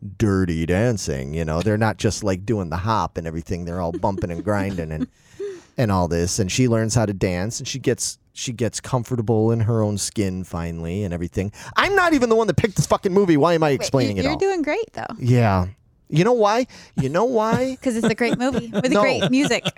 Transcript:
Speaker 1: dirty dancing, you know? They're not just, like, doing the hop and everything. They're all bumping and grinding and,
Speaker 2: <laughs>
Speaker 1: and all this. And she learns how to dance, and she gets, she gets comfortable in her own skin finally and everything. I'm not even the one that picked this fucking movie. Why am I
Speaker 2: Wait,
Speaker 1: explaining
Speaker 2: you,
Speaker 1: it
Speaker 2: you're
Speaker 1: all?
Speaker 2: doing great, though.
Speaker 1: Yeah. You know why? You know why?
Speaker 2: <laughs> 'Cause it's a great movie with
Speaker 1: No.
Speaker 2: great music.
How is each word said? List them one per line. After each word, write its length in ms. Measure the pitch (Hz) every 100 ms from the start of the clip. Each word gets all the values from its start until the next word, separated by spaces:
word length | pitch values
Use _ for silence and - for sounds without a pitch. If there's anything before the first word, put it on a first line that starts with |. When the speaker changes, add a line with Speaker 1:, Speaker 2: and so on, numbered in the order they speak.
| 101 95
Speaker 1:
dirty 480 | 107 95 90 82 82
dancing, 680 | 90 123 104 85 69 65
you 120 | 80 78
know? 160 | 80
They're 160 | 95 104
not 200 | 113 -
just, 260 | 110 -
like, 220 | 104 95 101
doing 240 | 110 87
the 80 | 82
hop 400 | 101 107 82 -
and 80 | 82
everything. 380 | 80 - 85 87
They're 160 | 90
all 100 | 85
bumping 400 | 87 104 95 90
and 120 | 85
grinding 480 | 85 104 98 95 78
and, 160 | 80 254 _ _ -
Speaker 2:
<laughs> 340 | 403 359 - -
Speaker 1:
and 140 | 117
all 160 | 95 87
this. 320 | 85 87 -
And 120 | 92
she 160 | - 127
learns 280 | 113 110 120
how 100 | 104
to 80 |
dance, 460 | 95 98 87 101 -
and 80 | 131
she 120 | 131
gets, 400 | 120 113 - - _
she 200 | - -
gets 260 | 113 110 -
comfortable 720 | - 131 113 120 110 110 110
in 100 | 113
her 200 | 107 113
own 160 | 107 101
skin 460 | - - 98 92
finally 600 | 90 85 85 82 82 92
and 100 | 101
everything. 380 | 85 87 - 98 - - -
I'm 200 | 302 392
not 180 | 349
even 160 | 294 233
the 60 | 226
one 120 | 220
that 80 | -
picked 200 | 233 -
this 100 | -
fucking 260 | 208 196
movie. 240 | 185 196 151
Why 160 | 160
am 100 | 170
I 60 | 156
Speaker 2:
Wait, 60 | 135
Speaker 1:
explaining 420 | - 139 113 98
Speaker 2:
you, 40 |
Speaker 1:
it 20 | -
Speaker 2:
you're 80 |
Speaker 1:
all? 60 | 311
Speaker 2:
doing 220 | 392 381
great, 320 | 294 359 440
though. 120 | - - 220
Speaker 1:
Yeah. 500 | 120 123 113 95 90 - _ _ _
You 140 | 151
know 100 | 196
why? 340 | 247 208 226 262 - - -
You 140 | 131
know 160 | 165 240
why? 520 | 233 220 233 262 262
Speaker 2:
<laughs> 20 |
'Cause 140 | 269 226
it's 100 | 226
a 80 | 226
great 220 | 233 -
movie 300 | 247 247 233
with 220 | 208 254
Speaker 1:
No. 100 | 302
Speaker 2:
great 280 | 277 247 190
music. 320 | 254 277 220 175